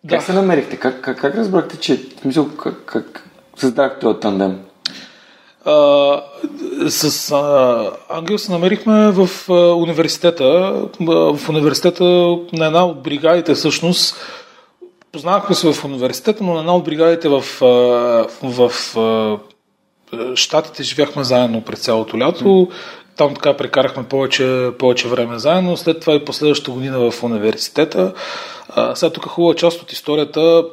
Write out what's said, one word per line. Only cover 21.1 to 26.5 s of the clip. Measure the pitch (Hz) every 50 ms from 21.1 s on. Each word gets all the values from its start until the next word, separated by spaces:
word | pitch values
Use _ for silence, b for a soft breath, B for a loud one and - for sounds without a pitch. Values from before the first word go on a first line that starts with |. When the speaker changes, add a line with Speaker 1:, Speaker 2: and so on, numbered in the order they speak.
| - 147 135
Speaker 1:
заедно | 123 127 123 123 120 113 113
през | 117 - - -
цялото | - - 113 110 110 - - 110
лято. | - 151 175 - 240 196
Speaker 2:
М. | 196 185 180 180 B B B B B B B B _
Speaker 1:
Там | - 151 143 143
така | - - 147 139
прекарахме | - 135 - - 135 131 127 - 139 123
повече, | - 135 135 135 127 - - 131 131 131 127 127 123 120 -
повече | 135 127 123 123 - 120
време | 123 - - 117 120 113
заедно. | 117 147 170 185 185 180 175
След | - - 165 160 165
това | - 165 156
и | 143 147
последващата | - 139 - 147 151